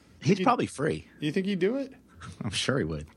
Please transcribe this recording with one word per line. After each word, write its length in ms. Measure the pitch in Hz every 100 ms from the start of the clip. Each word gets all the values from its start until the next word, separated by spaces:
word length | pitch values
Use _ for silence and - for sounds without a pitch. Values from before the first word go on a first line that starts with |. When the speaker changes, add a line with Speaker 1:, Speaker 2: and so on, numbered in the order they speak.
| - -
Speaker 1:
He's 160 | 135 196
Speaker 2:
He'd 40 | 185
Speaker 1:
probably 220 | 240 113
free. 400 | - 147 80 - -
Speaker 2:
You 120 | 151
think 120 | 151 190
he'd 140 | 196
do 160 | 185 269
it? 160 | 269 - - -
Speaker 1:
<laughs> 260 | - -
I'm 80 | -
sure 260 | - - 131
he 60 | 80
would. 200 | 78 76